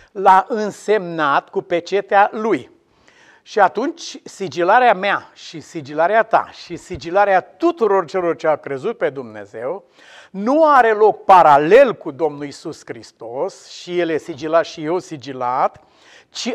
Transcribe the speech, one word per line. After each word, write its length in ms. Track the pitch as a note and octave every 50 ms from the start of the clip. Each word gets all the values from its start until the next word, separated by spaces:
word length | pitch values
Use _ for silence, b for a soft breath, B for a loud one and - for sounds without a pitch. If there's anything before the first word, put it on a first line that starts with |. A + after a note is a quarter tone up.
| b b -
l-a 320 | G3+ F#3+ G3 F#3 F#3+ F#3 -
însemnat 1000 | B3+ G#3+ G#3+ G3+ - - - - G#3 G#3+ F3+ F3 E3+ D#3+ D3+ C#3 C#3+ E3+ - -
cu 140 | - G3 F3+
pecetea 680 | - F3 E3+ E3 - F#3 G3+ G3 - G#3+ G3 G#3 G#3+ -
Lui. 380 | A3 G#3+ A3 F#3+ B2+ A#2+ - _ _ _ b b b b b b b b b b b b
Și 180 | - - G#3+
atunci, 600 | G3 F3 - G3+ B3+ E4+ - - - - - - -
sigilarea 680 | - - - G3 E3+ A#2+ E3+ F3 F3+ G#3+ B3+ B3+ A#3+ G3+
mea 360 | F#3 G3 G3+ F3 C3 - - _
și 260 | - - - - D#3
sigilarea 640 | B2+ - - E3+ C#3 C3 D3+ D3+ E3 F3+ G#3+ A3+ G#3+
ta 260 | - - D3 G2 - -
și 240 | - - - E3+
sigilarea 640 | D3+ - - D#3+ C#3 C#3 E3+ E3+ G3+ G#3 G3+ F#3+ F3+
tuturor 640 | - - - _ D#4+ F4 E4+ E4+ A#3 G3+ G3 F#3+ F3
celor 320 | D3+ - F#3+ F3 E3+ D#3
ce 100 | - -
au 100 | D#3+ D3+
crezut 400 | C#3+ - C#3 C#3 C3 C3+ A3 -
pe 140 | F#3 F3+ D#3
Dumnezeu 760 | C#3 C#3 B2 A2+ G#2+ G#2+ G2+ G2+ - A2 A#2+ C3+ F3 G3 - B B B B B B B B B
nu 360 | - F#3+ G#3 A#3+ C#4 D#4+ D#4+
are 260 | D4+ C#4+ C4 A#3 A3+ A3
loc 320 | G#3 G#3+ G#3 F#3+ - -
paralel 680 | - F#3+ F3+ D#3+ D3+ C#3+ C#3 D3+ D#3+ G#3 C4 C#4+ A#3+ F3+
cu 160 | - - E3
Domnul 340 | C#3 B2+ E3 D3+ C#3+ C#3+ D3
Iisus 380 | C#3+ C3+ - - E3 D3 - -
Hristos 840 | - C#3 A#2 G#2+ - _ _ A#2 A2+ A#2+ C3+ D#3+ F#3+ - - - -
și 320 | - - - F3 F3 F3
El 80 | F3 E3
e 100 | D#3+ C#3
sigilat 460 | - - E3 A#2+ D#3 D#3 D#3+ E3 D3+
și 200 | - - E3+ D3+
eu 140 | D3+ F3 F3+
sigilat, 840 | F3 - D#3+ C#3+ A#2+ C#3 C3 B2+ B2 B2 B2+ C#3 F3 G#3+ - - _ b b b b b b b b b
ci 200 | - - - A#3 -